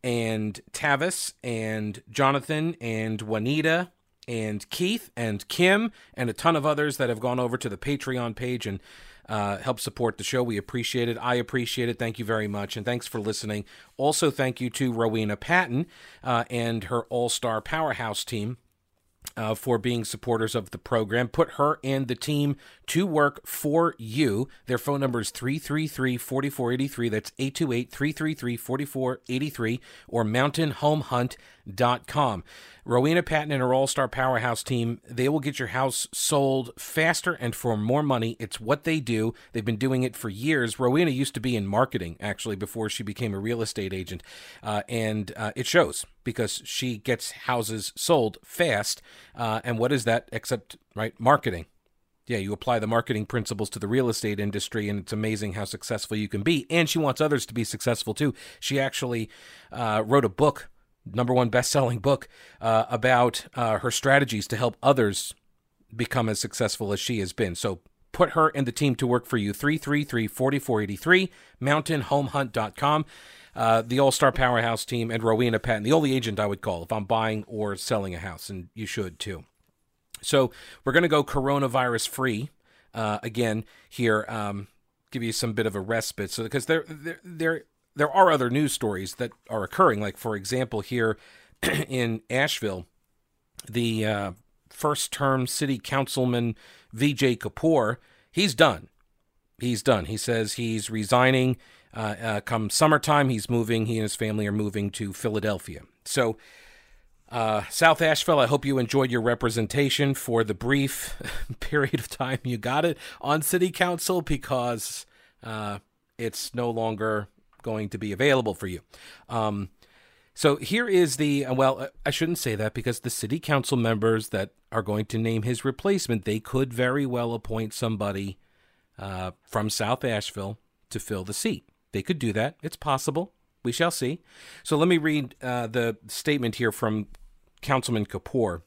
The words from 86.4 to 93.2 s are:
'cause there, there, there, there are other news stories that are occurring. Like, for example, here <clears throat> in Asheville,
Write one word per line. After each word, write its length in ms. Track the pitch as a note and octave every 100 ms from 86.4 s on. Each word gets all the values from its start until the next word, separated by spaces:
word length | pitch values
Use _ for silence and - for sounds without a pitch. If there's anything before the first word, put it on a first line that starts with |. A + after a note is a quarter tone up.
| A2+
'cause 200 | C3+ C3
there, 180 | D#3+ -
there, 340 | D#3 D#3 E3
there, 400 | F3 E3 E3 E3 - _ _ C3+
there 140 | D3
are 200 | F#3 F#3
other 200 | D3+ A#2+
news 220 | C3 D3
stories 440 | - A#2 F#2+ F#2+ -
that 160 | A#2+ - -
are 160 | A2
occurring. 360 | G2 - F3+ G#2
Like, 160 | G#2 -
for 200 | A#2 G#2
example, 440 | G2 B2+ B2+ A2
here 380 | F#2+ B2 A2 A2 - -
<clears throat> 220 | _ _ - D3 D#3
in 340 | C3 A#2 A2 _
Asheville, 560 | B2 D3+ - G#2+ F#2 F2 _ _ _